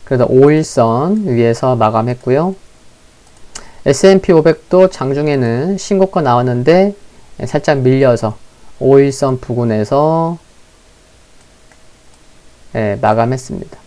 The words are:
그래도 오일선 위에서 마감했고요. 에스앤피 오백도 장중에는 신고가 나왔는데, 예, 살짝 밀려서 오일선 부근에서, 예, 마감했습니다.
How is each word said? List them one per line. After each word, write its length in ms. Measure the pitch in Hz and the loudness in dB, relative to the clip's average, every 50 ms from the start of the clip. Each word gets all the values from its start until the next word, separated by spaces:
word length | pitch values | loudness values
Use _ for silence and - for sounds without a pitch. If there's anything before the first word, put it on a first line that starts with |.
| - | -8
그래도 200 | - 135 123 120 | -4 -2 -2 0
오일선 1000 | - 127 131 139 147 151 156 151 - - 131 117 113 113 123 147 180 208 214 202 | 2 4 4 4 6 4 2 0 -2 0 0 0 0 0 -2 -2 -2 -2 -2 -2
위에서 500 | 151 120 117 117 117 117 - - 127 123 | -2 0 0 0 0 0 0 -2 -2 0
마감했고요. 800 | 117 110 107 113 110 117 123 123 - - 127 127 143 170 190 190 - - - - - - - - _ - - _ _ _ - - - - - - - - - - - - | 2 0 0 0 0 -2 -2 -6 -6 -2 -2 0 0 0 -2 -6 -8 -16 -20 -20 -20 -20 -20 -20 _ -20 -20 _ _ _ -20 -20 -20 -20 -20 -20 -20 -20 -20 -20 -6 -2
에스앤피 480 | 135 139 - - 190 190 190 - - | -2 0 2 4 4 4 4 2 2
오백도 560 | 175 160 151 165 156 - - - 180 185 185 185 | 2 2 2 2 -2 -2 -4 -2 2 2 2 2
장중에는 880 | - - 131 135 135 143 151 151 143 135 123 117 113 127 147 185 196 | 2 -4 -6 -4 -4 -2 -2 -2 -2 -2 -2 -2 -2 -4 -4 -4 -6
신고가 460 | 185 - - 202 190 190 190 - 185 | -6 -4 -4 0 0 0 0 0 -2
나왔는데, 720 | 151 127 120 123 123 127 120 123 127 151 170 185 196 202 202 - - - - - - - - - | 0 2 0 0 0 0 -2 0 2 2 2 4 2 0 -2 -8 -18 -20 -20 -20 -20 -20 -14 -12
예, 60 | - | -8
살짝 340 | 127 - 147 - - 147 139 | -6 -4 -2 0 0 0 2
밀려서 580 | 127 127 131 135 139 127 117 110 117 104 98 - - - - - - - - - | 2 2 2 4 2 2 2 0 -2 -6 -6 -8 -16 -20 -20 -20 -20 -20 -12 -4
오일선 600 | 135 131 135 139 139 139 135 - 143 135 127 127 | 0 4 4 4 4 2 0 -2 -2 -2 -4 -4
부근에서, 1000 | - - 120 123 120 117 110 107 107 - 143 143 151 156 160 165 165 165 170 165 - _ _ - - _ _ _ _ _ _ _ _ _ _ _ _ _ - - - _ _ _ - - - _ - - - _ _ - - _ _ - - - _ - - _ - - - | -6 -6 -4 -2 -2 -2 -2 -2 -2 -2 0 0 0 2 0 0 -2 -4 -6 -8 -14 _ _ -20 -20 _ _ _ _ _ _ _ _ _ _ _ _ _ -20 -20 -20 _ _ _ -20 -20 -20 _ -20 -20 -20 _ _ -20 -20 _ _ -20 -20 -20 _ -20 -20 _ -20 -10 -6
예, 240 | 120 110 104 101 120 | -4 -4 -4 -4 -2
마감했습니다. 760 | - 110 107 113 113 120 131 123 - - - 90 82 - - - - | 0 0 0 0 0 -2 -4 -6 -8 -12 -12 -12 -12 -16 -18 -20 -20